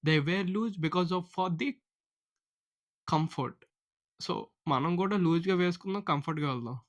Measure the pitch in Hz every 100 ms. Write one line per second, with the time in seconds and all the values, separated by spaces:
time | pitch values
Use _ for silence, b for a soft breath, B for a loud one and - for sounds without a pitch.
0 | 151 156 143 185 185 190 226 196 156 170
1 | 175 180 180 - 185 165 277 - _ _
2 | _ _ _ _ _ _ _ _ _ _
3 | - 156 160 - 127 - _ _ _ _
4 | _ _ - 52 - _ - 131 151 175
5 | 190 208 175 165 180 185 180 175 190 196
6 | 202 147 143 156 147 127 117 123